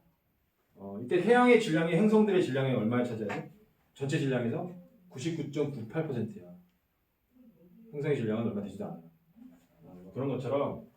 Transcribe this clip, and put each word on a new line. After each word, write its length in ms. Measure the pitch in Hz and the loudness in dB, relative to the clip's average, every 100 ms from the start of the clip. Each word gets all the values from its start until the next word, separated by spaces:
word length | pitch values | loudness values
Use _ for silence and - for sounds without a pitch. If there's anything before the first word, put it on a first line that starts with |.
| _ _ _ _ _ _ _ - | _ _ _ _ _ _ _ -18
어, 240 | - 101 | -14 -10
이때 180 | 120 180 | -2 2
태양의 380 | 185 240 247 233 | 4 6 8 6
질량이 340 | 156 156 170 196 | 6 0 2 4
행성들의 460 | 214 214 202 180 | 6 6 6 4
질량의 340 | - 135 135 113 | 2 0 0 0
얼마를 280 | 107 123 | 0 0
차지하지? 460 | - 104 104 - - - _ _ _ | -2 -4 -6 -8 -10 -16 _ _ _
전체 240 | - 139 151 | -8 -4 -2
질량에서 680 | 135 123 117 147 180 - - _ _ | 0 0 -2 -4 -8 -12 -20 _ _
구십구점구팔 1000 | 135 165 156 135 151 139 - 107 160 151 | -10 -6 -6 -4 -4 -4 -6 -8 -6 -4
퍼센트야. 460 | 120 104 - 90 - _ _ _ _ _ _ _ 254 - _ - - - | -4 -6 -8 -18 -20 _ _ _ _ _ _ _ _ -20 _ -20 -20 -16
행성의 240 | 143 139 135 | -6 -2 -2
질량은 300 | 110 110 110 | -2 -2 -4
얼마 140 | 101 | -4
되지도 240 | 95 - 90 | -8 -10 -12
않아. 100 | - | -14
어, 1040 | - _ _ - - - _ _ - - | -18 _ _ -20 -20 -20 _ _ -20 -20
뭐 80 | - | -14
그런 140 | 123 139 | -6 -4
것처럼 580 | 123 131 139 143 - - | -4 -2 -2 -2 -6 -14